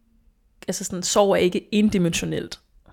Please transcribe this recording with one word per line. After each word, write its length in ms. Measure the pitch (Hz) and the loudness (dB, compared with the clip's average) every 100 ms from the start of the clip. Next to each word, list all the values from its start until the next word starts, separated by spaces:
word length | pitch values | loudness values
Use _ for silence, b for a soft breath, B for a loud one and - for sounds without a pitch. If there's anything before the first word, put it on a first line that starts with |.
| _ _ _ _ _ _ - | _ _ _ _ _ _ -10
altså 160 | 185 | -8
sådan, 200 | 190 180 | -8 -8
sorg 280 | 175 202 202 | -2 2 4
er 40 | 180 | 4
ikke 380 | 180 196 - 208 | 2 0 -2 2
endimensionelt, 840 | 214 202 170 170 160 156 - - _ _ b | 2 2 0 -2 -6 -6 -8 -14 _ _ b